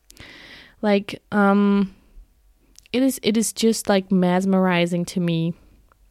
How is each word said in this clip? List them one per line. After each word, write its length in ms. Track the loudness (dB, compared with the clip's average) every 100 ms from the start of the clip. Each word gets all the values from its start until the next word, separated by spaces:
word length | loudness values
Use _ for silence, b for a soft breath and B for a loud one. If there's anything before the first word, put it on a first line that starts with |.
| _ -20 B B B B B B
Like, 400 | 0 0 -2 -12 -6
um, 640 | 0 2 4 2 2 -2 b b b b _ _ _ _ _ _
it 100 | -2
is, 180 | -2 -2
it 140 | -2 -2
is 160 | -2
just, 360 | -2 -2 0 0
like, 220 | -2 0
mesmerizing 960 | 0 2 0 0 0 2 0 0 -2 -4
to 140 | -4
me 340 | -2 -2 -4 -6 b b b _ _